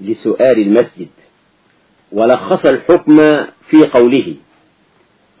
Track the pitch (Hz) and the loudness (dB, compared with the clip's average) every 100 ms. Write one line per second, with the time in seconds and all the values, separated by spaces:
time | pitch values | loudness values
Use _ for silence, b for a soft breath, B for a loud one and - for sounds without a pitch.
0 | 98 113 113 101 127 113 101 110 123 - | -10 -8 -6 -2 0 0 0 0 -2 -8
1 | 87 _ _ _ _ _ _ _ _ _ | -20 _ _ _ _ _ _ _ _ _
2 | _ 101 117 127 - 185 151 131 - 175 | _ -4 -2 -2 -4 -2 -2 -2 -2 -2
3 | - 151 151 147 - _ _ 156 151 123 | 2 4 4 0 -6 _ _ 2 2 2
4 | 120 131 95 78 _ _ _ _ _ _ | 2 0 -4 -12 _ _ _ _ _ _
5 | _ _ _ _ | _ _ _ _